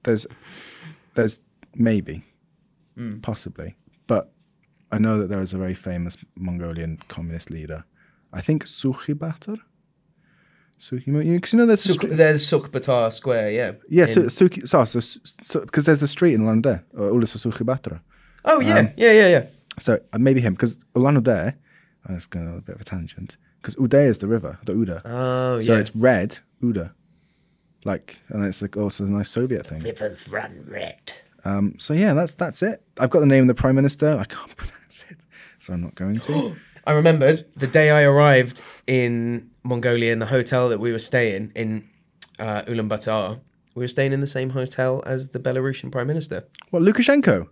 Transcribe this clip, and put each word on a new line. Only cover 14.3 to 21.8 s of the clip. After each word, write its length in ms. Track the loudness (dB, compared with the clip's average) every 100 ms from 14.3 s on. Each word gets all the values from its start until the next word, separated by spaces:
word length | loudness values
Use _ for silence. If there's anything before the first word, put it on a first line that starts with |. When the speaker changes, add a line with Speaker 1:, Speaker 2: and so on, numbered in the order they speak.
| 4 2 2 0
Speaker 1:
so, 160 | 2
so, 160 | 2 0
so, 600 | -6 -12 -16 -20 -8 -8 -2
'cause 200 | 0 2
there's 160 | 2
a 60 | 2
street 260 | 0 2
in 80 | 4
Ulaanbaatar, 420 | 2 2 2 -2 -6 -6
uh, 40 |
Ulusu 360 | 0 2 0 -2 -8
Sukhibaatar. 500 | -4 -4 -4 -6 -12 _ _ _ _ 2
Speaker 2:
Oh, 140 | 2
yeah, 200 | 4 4
Speaker 1:
Um, 100 | 4 4
Speaker 2:
yeah, 140 | 6
yeah, 160 | 8 8
yeah. 180 | 6 2 _ _ -8
Speaker 1:
So, 200 | 0 0 _
uh, 60 | 0
maybe 240 | 2 4
him, 140 | 2 0
'cause 220 | -2 -4 _ 0
Ulaanbaatar, 580 | 4 4 2 0 -2 -6 _ _